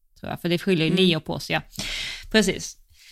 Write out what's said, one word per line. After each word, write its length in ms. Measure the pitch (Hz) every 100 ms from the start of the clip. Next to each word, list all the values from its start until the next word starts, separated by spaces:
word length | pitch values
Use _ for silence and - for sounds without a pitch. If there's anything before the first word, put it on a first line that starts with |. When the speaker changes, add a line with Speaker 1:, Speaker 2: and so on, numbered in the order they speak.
| _ _
Speaker 1:
Tror 100 | -
jag. 120 | -
För 80 | 175
det 80 | 170
skiljer 260 | - 180 160
ju 60 |
Speaker 2:
Mm. 100 | 180
Speaker 1:
nio 120 | 185 156
år 40 |
på 140 | -
oss, 160 | 156 -
ja. 120 | 156 - - - - - - -
Precis. 460 | 220 196 - - - _ _ -